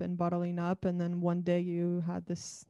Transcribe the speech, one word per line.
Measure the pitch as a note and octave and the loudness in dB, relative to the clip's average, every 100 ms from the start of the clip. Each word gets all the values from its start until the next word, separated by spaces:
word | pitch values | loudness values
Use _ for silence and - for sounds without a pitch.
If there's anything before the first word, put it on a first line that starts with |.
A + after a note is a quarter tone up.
and | F3+ F3 | -4 0
bottling | F3 F3 F3 F3 | 0 0 0 0
up. | E3+ F#3 | 0 0
And | F#3+ F3+ | 0 0
then | F3 F3 | 0 2
one | F3 F3 | 2 2
day | F3 F3 | 2 2
you | F3+ E3+ F3 F3 E3+ | 2 0 2 0 0
had | F3+ F3 | -4 -4
this, | F3 - - | -6 -6 -16